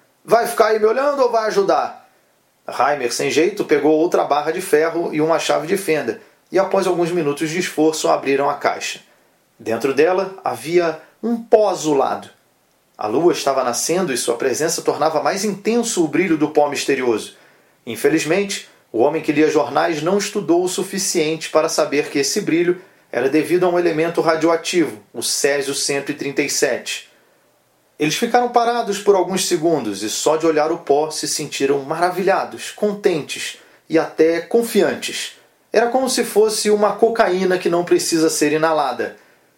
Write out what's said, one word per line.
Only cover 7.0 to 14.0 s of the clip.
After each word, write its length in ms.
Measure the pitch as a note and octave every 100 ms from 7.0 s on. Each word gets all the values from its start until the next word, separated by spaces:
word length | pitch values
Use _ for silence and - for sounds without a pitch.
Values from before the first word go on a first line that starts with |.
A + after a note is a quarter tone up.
| E3+
minutos 380 | F3 D3 C#3+ D#3
de 100 | F3
esforço, 480 | - - D#3 D#3 E3
abriram 420 | D3+ C3+ C#3 C#3+
a 40 |
caixa. 460 | C#3+ F#2+ F#2 - - _ _ _ _ _ _
Dentro 380 | A2 A2+ C3+
dela 420 | C3 E3 F#3 F#3+ -
havia 560 | B2+ A#2 C#3+ F3 E3 D#3+ - -
um 180 | A3 A3+
pó 280 | - A3 G3+
azulado. 600 | E3 D3+ C#3 A#2 G2+ - _ _ _ _ _ _ -
A 80 | G#2+
lua 260 | B2+ E3+
estava 300 | - C#3+ C3+
nascendo 500 | B2+ A#2+ - F3